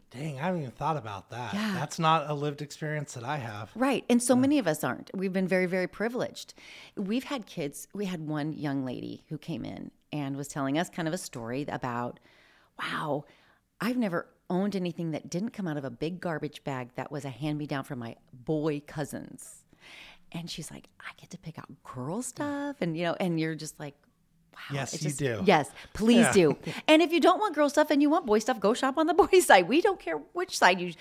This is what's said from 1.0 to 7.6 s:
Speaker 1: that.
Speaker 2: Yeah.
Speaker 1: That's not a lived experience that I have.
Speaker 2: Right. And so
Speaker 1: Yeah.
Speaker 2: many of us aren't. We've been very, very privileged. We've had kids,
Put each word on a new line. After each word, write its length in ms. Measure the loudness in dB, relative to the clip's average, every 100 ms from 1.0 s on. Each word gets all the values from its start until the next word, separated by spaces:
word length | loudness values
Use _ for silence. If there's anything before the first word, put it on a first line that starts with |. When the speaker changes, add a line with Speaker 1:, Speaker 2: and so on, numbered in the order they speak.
| -6 -12 -12
Speaker 1:
that. 220 | -10 -6
Speaker 2:
Yeah. 200 | -4 -4
Speaker 1:
That's 260 | -4 -6 -2
not 300 | 2 2 2
a 40 |
lived 280 | -4 -4 -4
experience 520 | -10 -8 -6 -6 -6 -10
that 100 | -6
I 120 | -6
have. 340 | -6 -10 -12 -2
Speaker 2:
Right. 300 | 0 0 2
And 140 | 2
so 120 | 4 4
Speaker 1:
Yeah. 40 |
Speaker 2:
many 160 | 6 4
of 100 | 2
us 180 | 0 -2
aren't. 260 | -4 -8
We've 200 | -6 -2
been 160 | 0 2
very, 160 | 2 2
very 200 | 0 -4
privileged. 640 | -4 -4 -2 -6 -6 -18 -20 -20 -20 -16 -8
We've 300 | -4 -4 -4
had 200 | -8 -8
kids, 440 | -8